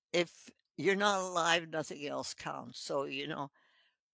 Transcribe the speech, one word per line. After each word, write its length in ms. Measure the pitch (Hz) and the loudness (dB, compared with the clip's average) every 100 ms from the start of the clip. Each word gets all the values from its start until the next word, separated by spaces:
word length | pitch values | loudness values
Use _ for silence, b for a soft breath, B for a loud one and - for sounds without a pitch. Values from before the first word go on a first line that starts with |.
| _ | _
if 180 | 170 170 - - _ _ - | 0 0 -4 -20 _ _ -2
you're 180 | 156 196 | 2 4
not 260 | 208 196 | 4 4
alive, 480 | 185 180 165 170 165 | 0 2 4 4 2
nothing 360 | 156 147 143 143 | -4 -4 -6 -6
else 260 | 135 127 | -4 -4
counts. 460 | - 156 139 120 - | -6 -6 -8 -10 -10
So, 260 | - 151 143 | -2 -2 0
you 220 | 139 143 | -4 -4
know, 220 | 147 139 _ _ _ _ _ _ | -4 -6 _ _ _ _ _ _